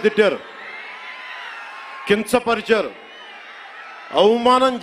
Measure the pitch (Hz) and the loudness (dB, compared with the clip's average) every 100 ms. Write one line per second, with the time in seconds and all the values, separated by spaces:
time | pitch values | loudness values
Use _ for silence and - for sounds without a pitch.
0 | 208 208 202 123 - - - - - - | 4 4 2 2 -8 -16 -16 -16 -16 -16
1 | - - - - - - - - - - | -16 -16 -14 -14 -14 -14 -14 -16 -16 -12
2 | - 202 208 247 233 220 208 220 143 - | 0 0 2 0 2 -2 2 2 0 -8
3 | - - - - - - - - - - | -18 -20 -20 -18 -18 -18 -18 -18 -18 -18
4 | - 147 208 240 240 254 262 240 | -4 4 6 6 4 4 4 2